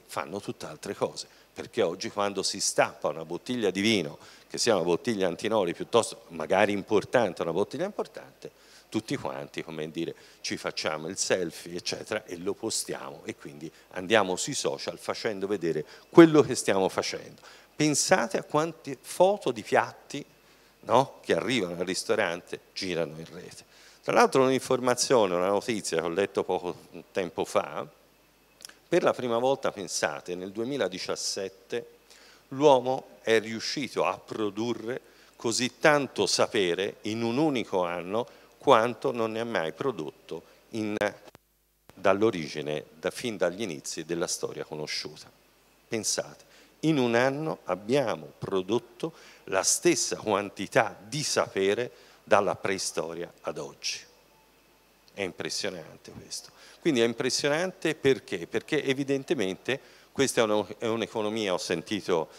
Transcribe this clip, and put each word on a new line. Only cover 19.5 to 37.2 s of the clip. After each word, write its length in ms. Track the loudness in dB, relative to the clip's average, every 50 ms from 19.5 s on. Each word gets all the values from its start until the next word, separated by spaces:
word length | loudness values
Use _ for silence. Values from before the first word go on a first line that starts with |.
di 120 | -4 -4 -2
piatti, 640 | 2 2 2 2 2 -2 -14 -16 -12 -12 -12 -12 -12 _ _ _ _ -20 _ _ _ _ _
no, 380 | -2 2 4 4 4 2 -2 -8
che 120 | -2 0 0
arrivano 460 | 0 2 0 0 0 0 -2 -2 -4
al 60 | -4
ristorante 760 | -2 -2 -2 0 0 0 2 2 0 -2 -4 -8 -10 -14 -14 -14 _ -12
girano 440 | -8 -6 -4 -2 -2 -2 -4 -6 -10
in 100 | -14 -16
rete. 320 | -16 -16 -16 -16 -18 -20 -20 _ -20 -20 -20 -20 -20 -10 -2
Tra 80 | 2 4
l'altro 300 | 6 6 6 6 6 6
un'informazione, 920 | 6 4 2 2 0 0 2 2 2 2 2 2 4 6 6 6 6 4
una 120 | 2 2 2
notizia 520 | 2 0 0 -2 -4 -4 -4 -2 -2 0
che 40 | 0
ho 60 | 0
letto 340 | 0 0 0 0 0 -2 -2
poco 320 | 0 -2 -4 -4 -6 -8 -10 -12 -18 -18 -18 -14 _ -4
tempo 320 | -4 -4 -4 -2 -4 -4
fa, 420 | 0 0 -2 -2 -2 -4 -10 -10 -10 -14 _ _ _ _ _ _ _ _ _ _ _ _ -20 -20 -20 -20 _ _ 0
per 140 | 0 2 4
la 100 | 2 2
prima 240 | 0 0 0 0 2
volta, 340 | 2 2 2 2 0 -2
pensate, 640 | -4 -4 -8 -6 -4 -2 -2 -2 -4 -4 -8 -8 -8
nel 160 | -8 -8 -8
duemiladiciassette 1400 | -6 -6 -6 -4 -2 -2 -2 -2 -4 -6 -6 -6 -6 -6 -6 -6 -6 -6 -8 -8 -10 -14 -14 -10 -8 -8 -8 -10 -18 -20 _ -20 -20 -20 -20 -20 -20 -20 _ -10
l'uomo 720 | 0 4 8 8 8 8 6 2 -2 -4 -6 -12 -16 -6
è 180 | 0 4 4 4
riuscito 640 | 2 0 -6 -6 -6 -6 -6 -6 -6 -4 -2 0 0
a 140 | 0 -2 -4
produrre 800 | -8 -10 -6 -4 -4 -4 -2 -4 -4 -4 -4 -4 -6 -8 -8 -10 -10 -16 -20 -20 -20 -20 _ -6
così 420 | -4 -2 0 0 -2 -2 -2 2
tanto 460 | 4 6 6 4 2 0 0 0 0
sapere 720 | 2 4 2 2 2 2 2 2 2 2 0 -2 -4 -6 -8 -6
in 200 | -6 -4 -2